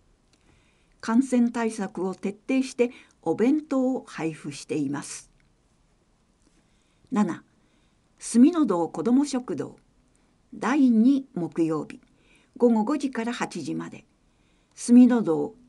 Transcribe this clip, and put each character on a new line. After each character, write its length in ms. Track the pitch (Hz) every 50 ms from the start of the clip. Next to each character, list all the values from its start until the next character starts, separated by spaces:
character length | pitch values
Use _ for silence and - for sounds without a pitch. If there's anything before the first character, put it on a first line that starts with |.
| _ _ _ _ _ _ _ _ _ _ _ _ _ _ _ _ _ _ _ _
感 240 | - - 226 233 269
染 260 | 269 254 247 240 233
対 220 | 240 240 233 226
策 360 | 220 - 196 190 - - 170 190
を 60 | 185
徹 260 | - - 190 202 - _ -
底 140 | 262 262
し 140 | 262 262 -
て 160 | - 240 247 - - - _ _ _ _
お 120 | 165 160
弁 260 | - 214 254 294 311
当 340 | 302 - 277 262 262 254 262
を 80 | 240 - -
配 240 | - - 156 165
布 200 | 156 156 - 165
し 140 | 139 - -
て 120 | - - 151
い 120 | 143 135
ま 140 | 143 139 -
す。 280 | - - - - _ _ _ _ _ _ _ _ _ _ _ _ _ _ _ _ _ _ _ _ _ _ _ _ _ _ _ _ _ _ _ _ _ _ _ _ _
七、 320 | - 208 214 170 156 - - _ _ _ _ _ _ _ _ _ _ _ _ _ _ _
住 320 | - - - 226 247 311
の 160 | 359 339 302 220
堂 200 | 190 170 165 160
子 120 | - -
ど 100 | 156 226
も 140 | 247 262 294
食 300 | 285 - 254 254 - 175
堂。 220 | 131 139 - - - _ _ _ _ _ _ _ _ _ _ _ _ _ _ -
第 380 | - - 208 262 302 269 254
二 360 | 233 220 220 254 285 269 269 - -
木 300 | 175 170 156 - - 165
曜 220 | 160 160 151 147
日、 140 | 147 - - _ _ _ _ _ _ _ _ _ _ _ -
午 120 | 233 240
後 140 | 233 220 214
五 140 | 220 294 302
時 120 | 294 262
か 140 | - 226 226
ら 100 | 240 247
八 300 | - 175 - - 185 143
時 100 | 156 160
ま 160 | 165 165 -
で。 160 | - - - _ _ _ _ _ _ _ _ _ _ _ _ _ _
住 320 | - - - 240 247 254
の 160 | 240 247 240
堂 340 | 214 170 160 151 147 - - - -